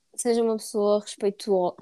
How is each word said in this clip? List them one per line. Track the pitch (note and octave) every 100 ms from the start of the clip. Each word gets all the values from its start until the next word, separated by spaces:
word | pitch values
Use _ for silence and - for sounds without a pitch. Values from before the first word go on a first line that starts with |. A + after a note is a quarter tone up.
| _ -
seja | B3 A#3
uma | A3+ A3
pessoa | - A3 G3+ G#3
respeituo-, | G3+ - G3+ G3+ - F#3+ F3+ -